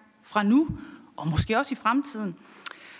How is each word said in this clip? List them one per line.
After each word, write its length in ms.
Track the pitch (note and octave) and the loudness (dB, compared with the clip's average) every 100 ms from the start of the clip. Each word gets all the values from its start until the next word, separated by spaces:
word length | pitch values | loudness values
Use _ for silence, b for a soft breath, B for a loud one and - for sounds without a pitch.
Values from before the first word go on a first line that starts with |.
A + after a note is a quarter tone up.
| _ _ | _ _
fra 200 | - G#3+ | -6 0
nu, 260 | G3+ B3+ D#4 B B B B - | 4 4 4 B B B B -8
og 120 | D#3 | -4
måske 300 | D3+ - A3 | 0 2 2
også 140 | C#4+ | 0
i 40 | C4+ | -2
fremtiden. 600 | G#3+ B3+ C#4 G#3+ G#3 E3 B B B B B B | 0 0 0 -6 -6 -8 B B B B B B